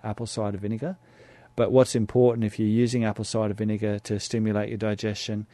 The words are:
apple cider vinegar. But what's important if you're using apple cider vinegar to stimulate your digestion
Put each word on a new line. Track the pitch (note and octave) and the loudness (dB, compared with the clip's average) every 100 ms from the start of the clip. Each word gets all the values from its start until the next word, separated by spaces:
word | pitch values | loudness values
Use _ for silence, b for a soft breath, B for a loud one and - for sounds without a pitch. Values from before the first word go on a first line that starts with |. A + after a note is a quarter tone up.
| A2 | -6
apple | G#2 A#2 | -6 -6
cider | - G#2 G2+ | -4 -4 -4
vinegar. | G#2 A2 D#3+ F#3+ b b b b b - | -4 -4 -6 -8 b b b b b 0
But | G#2+ | 4
what's | B2+ B2+ B2 | 6 6 4
important | G#2+ B2 B2 A#2 G#2+ | 2 4 4 4 0
if | - | 0
you're | G#2+ | 2
using | A2+ A#2+ B2 | 4 2 2
apple | A2+ G#2 G#2+ | 0 -2 -4
cider | A2+ G#2+ G2+ | -2 -2 -2
vinegar | G#2+ G#2+ G#2+ G2+ | -2 -2 -2 -2
to | - G#2 | -2 -4
stimulate | - A#2 A2 G#2 G#2 | -2 -2 0 0 -2
your | A2 | -2
digestion | A2 G#2+ A2 G#2 - G#2+ G#2 | -2 -2 -4 -4 -4 -6 -8